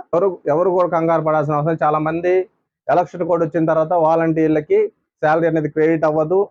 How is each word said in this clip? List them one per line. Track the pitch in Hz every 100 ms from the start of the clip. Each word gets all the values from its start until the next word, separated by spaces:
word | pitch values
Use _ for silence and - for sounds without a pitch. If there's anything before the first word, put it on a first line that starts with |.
| -
ఎవరు, | 170 196 175 147
ఎవరు | 151 185
కూడా | 180 170
కంగారు | 165 165 165
పడాల్సిన | 156 156 147 147
అవసరం. | 156 165
చాలా | 156 156
మంది | 156 165 180 185 185 _ _ _ -
ఎలక్షన్ | 160 175 180 170
కోడ్ | 170
వచ్చిన | 160 165 160
తర్వాత | 160 156 180
వాలంటీర్లకి | 156 165 165 160 156 156 151 202 208 - _ _
శాలరీ | 151 160 165
అనేది | 160 151
క్రెడిట్ | 160 156 165 156
అవ్వదు | 156 156 190 202